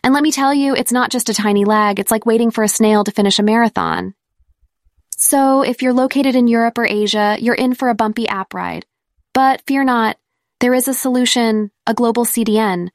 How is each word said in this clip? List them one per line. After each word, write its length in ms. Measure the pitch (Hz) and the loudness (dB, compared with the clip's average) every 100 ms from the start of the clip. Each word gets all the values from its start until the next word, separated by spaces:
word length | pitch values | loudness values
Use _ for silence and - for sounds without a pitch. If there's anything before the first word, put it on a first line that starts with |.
And 100 | 247 | 0
let 80 | 277 | 2
me 100 | 302 | 0
tell 220 | 277 269 | 0 0
you, 220 | 285 277 269 | 2 0 0
it's 160 | 254 | -2
not 180 | 247 247 | -2 -2
just 200 | 247 233 | -2 -4
a 40 | |
tiny 320 | 214 208 202 202 | -2 0 2 2
lag, 320 | 214 208 196 | 2 0 -2
it's 140 | 196 | -2
like 160 | 226 226 | -2 0
waiting 240 | 220 233 | 0 0
for 120 | 220 | 0
a 40 | 214 | -2
snail 360 | - 214 214 | 2 2 4
to 80 | 202 | 0
finish 280 | - 202 - | 0 0 2
a 40 | |
marathon. 720 | 208 226 233 208 - 80 190 - _ _ _ _ _ _ _ _ _ - | 2 2 2 0 -4 -4 -6 -14 _ _ _ _ _ _ _ _ _ -4
So, 460 | - 277 269 269 | 0 2 2 2
if 180 | 277 247 | 0 -2
you're 120 | 254 | 0
located 420 | 247 262 269 269 254 | 2 0 0 0 2
in 120 | 240 | 2
Europe 300 | 233 233 233 | 2 0 0
or 80 | 226 | -2
Asia, 520 | 208 208 214 208 214 | 0 -2 0 0 0
you're 160 | 233 - | -2 0
in 180 | 254 | 0
for 160 | 254 254 | 0 -2
a 60 | 220 | 0
bumpy 320 | 220 214 226 | -2 -2 -4
app 260 | 196 190 | -6 -8
ride. 320 | 185 180 165 - _ _ _ _ | -8 -8 -10 -14 _ _ _ _
But 300 | 262 269 262 - | 0 2 0 -2
fear 180 | 277 | -2
not, 340 | 269 240 220 - _ _ _ _ | 0 0 0 -4 _ _ _ _
there 160 | 247 254 | 0 2
is 120 | 254 | 0
a 60 | |
solution, 760 | 254 269 247 247 247 226 220 208 _ - | -4 -2 0 0 0 0 0 -4 _ -6
a 80 | 226 | -2
global 280 | 233 226 | 0 0
C 200 | 233 - | -2 -2
D 160 | 220 214 | 0 0
N. 320 | 214 180 175 | 0 -2 -6